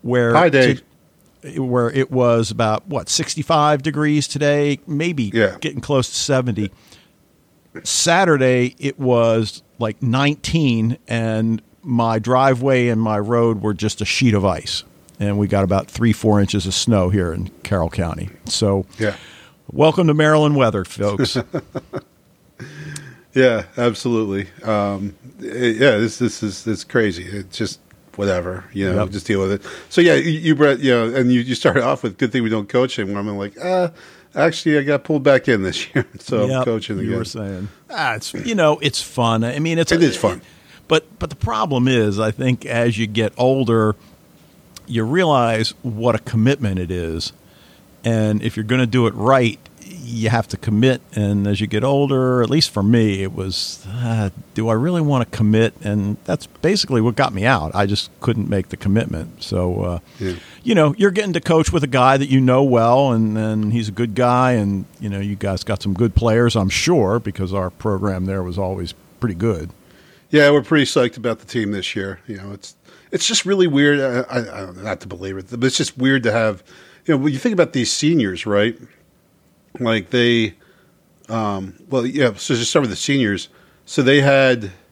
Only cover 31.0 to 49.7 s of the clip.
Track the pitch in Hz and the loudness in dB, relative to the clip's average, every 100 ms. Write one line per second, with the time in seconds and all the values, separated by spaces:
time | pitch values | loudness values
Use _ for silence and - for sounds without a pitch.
31 | 113 131 123 123 123 123 156 131 120 135 | 2 2 2 2 0 0 2 2 0 -2
32 | 120 98 127 127 113 110 104 127 131 - | -4 -2 -2 0 -2 -2 0 0 0 -2
33 | 98 101 104 101 101 - 180 185 175 165 | -6 -6 -6 -6 -8 -8 -2 -2 -2 -6
34 | - - _ - 165 165 160 151 139 143 | -20 -20 _ 0 0 0 0 0 2 -2
35 | - 151 135 135 135 113 95 - - 139 | 0 0 4 4 4 2 0 -6 -4 -4
36 | - - - 117 104 131 123 113 104 101 | -6 -12 -4 -2 0 0 -2 -4 -4 -6
37 | 110 117 110 113 98 92 101 - _ 240 | -4 -4 -6 -8 -10 -8 -12 -14 _ -4
38 | 139 110 - - 196 214 156 151 151 - | -4 -4 -8 -10 -4 2 2 2 -2 -4
39 | - - 117 113 117 143 160 165 165 165 | -8 -2 0 0 -2 -2 -2 0 2 4
40 | 160 - 104 90 - - _ - _ 160 | 2 2 -2 -2 -12 -20 _ -20 _ -2
41 | - - 165 - 226 220 208 131 127 123 | -2 -12 -10 -6 -4 -2 0 2 2 2
42 | 104 101 110 107 131 123 131 120 120 107 | 2 0 -4 -2 -2 -2 -4 -2 0 -2
43 | 110 107 107 - 127 135 123 113 107 104 | -2 -2 -2 0 0 2 2 2 2 -2
44 | - - _ _ _ _ _ - - 113 | -10 -20 _ _ _ _ _ -20 -6 -4
45 | 110 165 175 139 117 113 110 - 123 107 | -2 0 2 2 2 0 -2 -6 -10 -2
46 | 120 110 - 113 117 143 104 92 87 90 | 0 0 -2 0 2 2 -2 -4 -4 -4
47 | 82 82 - - _ - - - _ _ | -4 -6 -8 -12 _ -20 -20 -20 _ _
48 | 117 113 107 107 110 107 107 127 120 123 | -2 0 2 0 -2 -4 -2 0 2 2
49 | 113 107 110 131 117 - - | 2 0 0 2 2 -2 -18